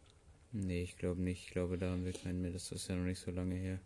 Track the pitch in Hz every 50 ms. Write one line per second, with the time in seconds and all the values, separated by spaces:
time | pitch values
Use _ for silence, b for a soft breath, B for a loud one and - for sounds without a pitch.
0 | - - - - - - - - - - - 107 95 92 90 87 87 87 - -
1 | - 90 87 90 92 90 90 - - - - 90 90 87 90 87 92 90 92 90
2 | 90 92 90 - - 92 90 90 90 87 87 92 - - - 92 - - 92 90
3 | 90 90 92 - - 90 90 90 90 92 90 92 95 92 92 92 -